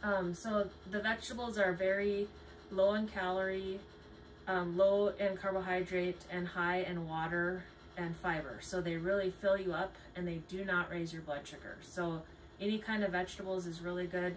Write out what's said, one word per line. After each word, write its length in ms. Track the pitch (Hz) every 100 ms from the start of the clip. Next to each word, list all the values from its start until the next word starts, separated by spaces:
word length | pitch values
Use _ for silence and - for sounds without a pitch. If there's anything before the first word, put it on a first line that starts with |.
Um, 300 | 214 196 175
so 360 | 170 226 208 196 - 185
the 100 | 202
vegetables 600 | 208 226 - 240 240 208
are 120 | 190
very 560 | 175 190 196 202 202 208 - - - -
low 240 | 190 196 214
in 120 | 214
calorie, 720 | 202 185 185 190 190 190 190 - - - - - - -
um, 280 | 185 175 170
low 340 | 196 202 202 -
in 180 | 202 185
carbohydrate, 840 | 196 190 185 185 180 185 180 175 -
and 160 | 180 175
high 340 | 180 170 180
in 260 | 180 175 165
water 560 | 160 165 175 175 185 175 - - -
and 200 | 170 165
fiber. 400 | 180 160 139 -
So 220 | - 185
they 140 | 170 165
really 340 | 170 202 190
fill 260 | 185 202 196
you 160 | 190
up, 220 | 160 190 - - -
and 120 | 175
they 140 | 165 156
do 160 | 185 196
not 240 | 180 175
raise 240 | 175 165
your 80 | 165
blood 200 | 156 143 -
sugar. 320 | 143 - -
So 400 | - - 170 160 - - - -
any 200 | 202 214
kind 240 | 214 214
of 80 | 202
vegetables 560 | 180 185 - 185 185 175
is 140 | 165
really 260 | 170 180 180
good. 280 | 180 180